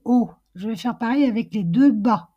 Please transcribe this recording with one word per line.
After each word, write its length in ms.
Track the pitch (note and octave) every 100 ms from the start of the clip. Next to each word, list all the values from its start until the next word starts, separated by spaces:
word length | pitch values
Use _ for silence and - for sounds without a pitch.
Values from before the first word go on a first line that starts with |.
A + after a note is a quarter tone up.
| A3+
hauts, 260 | B3 A3+ - _ F3+
je 140 | G#3
vais 80 | G#3+
faire 200 | B3 A#3
pareil 280 | A3+ C#4 C#4
avec 280 | A3 -
les 120 | A3 E3+
deux 260 | F#3+ C#4
bas. 420 | A3 A3 G3+ -